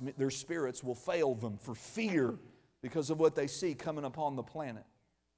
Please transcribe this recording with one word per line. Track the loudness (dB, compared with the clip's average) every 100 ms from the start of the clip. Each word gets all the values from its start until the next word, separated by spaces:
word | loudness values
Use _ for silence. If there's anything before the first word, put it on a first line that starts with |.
| -6
m-, | 0
their | 0
spirits | 0 -4 -2 -2 -2
will | -6
fail | -4 0 2 4
them | 2 -2 -4
for | -6
fear | -6 -4 -2 2 4 4 2 -10 -20 _ _
because | -4 -2 0
of | 6
what | 6
they | 6 -2
see | 0 -2
coming | -2 -4 -4
upon | -4 -2 -2 -2
the |
planet." | -6 -6 -8 -8 -14 _ _ _ _